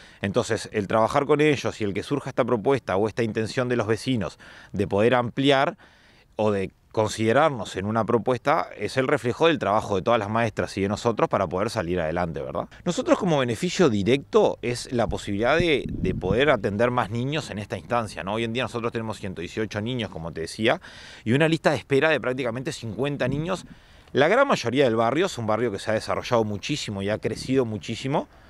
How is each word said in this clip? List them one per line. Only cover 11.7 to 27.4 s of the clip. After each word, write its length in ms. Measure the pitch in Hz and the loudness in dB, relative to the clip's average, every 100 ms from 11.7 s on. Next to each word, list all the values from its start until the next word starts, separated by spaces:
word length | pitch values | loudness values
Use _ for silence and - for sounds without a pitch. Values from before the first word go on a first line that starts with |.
| 110 85 90 | -2 -2 0
adelante, 400 | 78 85 87 76 | 0 0 -2 -4
¿verdad? 260 | 67 80 - - | -6 -6 -6 -8
Nosotros 340 | - 175 294 294 | -6 -2 2 2
como 220 | 190 147 | 4 2
beneficio 480 | 123 113 180 - 160 | 2 -2 -2 4 4
directo 720 | 107 98 131 - - 160 - | 4 2 2 2 4 4 2
es 300 | 120 120 - | -4 -6 -4
la 160 | 123 104 | -2 0
posibilidad 500 | 101 - 101 120 156 | -2 -4 -2 2 2
de, 280 | 175 131 - | 2 0 -2
de 260 | - 92 | -4 -2
poder 360 | - 92 104 147 | -2 0 2 2
atender 420 | 127 104 101 120 | 2 0 0 0
más 180 | 123 101 | 0 -2
niños 400 | 117 127 151 - | -2 -4 -4 -6
en 100 | 101 | -8
esta 180 | 101 101 | -8 -8
instancia, 480 | 82 117 107 80 90 | -4 -4 -4 -6 -6
¿no? 80 | |
Hoy 100 | 110 | -4
en 80 | 117 | -2
día 120 | 117 | -4
nosotros 280 | 120 120 113 | -4 -4 -4
tenemos 280 | 117 110 107 | -4 -6 -8
ciento 200 | 101 85 | -8 -8
dieciocho 400 | 87 - 110 107 | -8 -6 -6 -4
niños, 300 | 110 127 101 | -4 -4 -6
como 240 | 92 82 | -8 -10
te 80 | 78 | -8
decía, 400 | 82 - 110 165 - - - - | -8 -2 0 0 -4 -20 -20 -8
y 80 | 110 | 0
una 160 | 131 156 | 2 4
lista 240 | 160 180 | 2 2
de 60 | 135 | 0
espera 320 | - 139 156 | 2 2 4
de 100 | 143 | 2
prácticamente 540 | 120 131 120 120 139 | 0 -2 -4 -4 -6
cincuenta 560 | - 117 101 143 147 - | -8 -8 -4 -4 -2 -2
niños. 360 | 151 165 185 - - - - - | -2 -4 -6 -8 -20 -20 -20 -4
La 160 | 123 147 | 4 4
gran 180 | 233 277 | 6 4
mayoría 380 | 208 117 127 | 2 0 2
del 140 | 135 110 | 4 4
barrio 300 | 117 139 190 | 2 2 -2
es 100 | - | -2
un 100 | 110 | -2
barrio 240 | 107 120 | 0 0
que 80 | 98 | -2
se 120 | - | -2
ha 20 | |
desarrollado 500 | 107 - 92 - 120 | -2 -2 -4 0 0
muchísimo 580 | 107 101 - 147 - 98 | 0 -2 -6 -6 -6 -4
y 80 | 98 | -4
ha 100 | 104 | -2
crecido 440 | - - | -4 -6